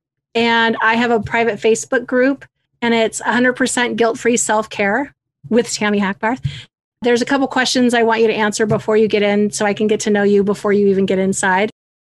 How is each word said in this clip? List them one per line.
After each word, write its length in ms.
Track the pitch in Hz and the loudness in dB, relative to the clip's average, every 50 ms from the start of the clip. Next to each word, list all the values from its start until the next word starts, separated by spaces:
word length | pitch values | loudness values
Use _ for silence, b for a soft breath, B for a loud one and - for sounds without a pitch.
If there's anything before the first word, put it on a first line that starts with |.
| _ _ _ _ _ _ - | _ _ _ _ _ _ -2
And 420 | 233 233 233 233 233 226 226 226 - - | 0 0 2 2 2 2 0 0 0 0
I 120 | 220 226 | 0 2
have 140 | 233 247 233 | 2 0 0
a 100 | 240 214 | 0 -2
private 340 | - - 233 233 233 233 208 | -2 -2 -2 0 0 0 -2
Facebook 480 | 214 - 226 226 226 - - 277 240 247 | 0 0 0 0 0 -2 -2 -4 -4 -2
group, 400 | - 262 254 254 277 277 - - - _ _ _ _ _ _ | -2 0 2 2 2 0 -2 -8 -20 _ _ _ _ _ _
and 120 | 233 233 233 | -2 0 0
it's 280 | 226 226 208 - - | 2 0 0 -2 -4
a 100 | - 240 | -4 -2
hundred 220 | 214 240 247 254 247 | 0 2 2 2 0
percent 420 | - 262 226 - 254 240 233 226 | 0 -2 -2 0 -2 -2 -2 0
guilt-free 400 | 214 226 226 269 - - 233 247 | 0 0 0 0 -2 0 0 0
self-care 800 | - - - 214 214 214 - - - 202 196 208 254 285 - - _ _ _ _ _ - - | 0 0 0 0 -2 -2 -4 -4 -4 -2 0 0 -2 -4 -6 -10 _ _ _ _ _ -6 -2
with 240 | 214 240 233 - - | 0 0 0 0 -2
Tammy 260 | - 214 208 208 202 | -4 -2 0 0 0
Hackbarth. 460 | 202 185 202 - - 220 262 - - B B B B B _ _ _ _ _ _ | 0 -2 -2 -2 -4 -4 -4 -4 -6 B B B B B _ _ _ _ _ _
There's 200 | - 240 240 233 | 0 0 2 2
a 40 | 247 | 2
couple 220 | - 277 277 269 | 0 0 0 0
questions 460 | 254 - 262 247 - - 262 247 240 240 | 0 0 -2 -2 0 0 2 2 2 2
I 80 | 233 226 | 2 2
want 180 | 226 226 226 | 2 2 2
you 60 | 226 | 2
to 60 | 220 - | 2 0
answer 340 | 208 220 214 208 - 226 | 0 -2 -2 -2 -2 0
before 300 | 214 220 202 - - 214 | 0 0 -2 0 0 2
you 100 | 214 220 | 2 2
get 160 | 202 214 208 208 | 2 2 0 0
in, 260 | 202 202 208 208 208 | 2 2 0 0 0
so 140 | - - 214 | -2 -2 -2
I 80 | 202 202 | -2 -2
can 140 | 208 214 | 0 -2
get 140 | 214 214 208 | -2 -2 -2
to 100 | - 220 | 0 0
know 100 | 208 202 | 0 2
you 220 | 202 202 202 202 196 | 2 2 2 2 2
before 300 | 208 202 - - 208 202 | 0 -2 -2 -2 0 0
you 140 | 202 202 | 2 2
even 200 | 196 196 190 196 | 2 2 2 0
get 100 | 185 190 | 0 0
inside. 540 | 185 190 190 196 - 208 190 185 190 214 220 - _ _ _ _ _ _ | 0 0 -2 -2 -2 0 0 0 0 0 -2 -6 _ _ _ _ _ _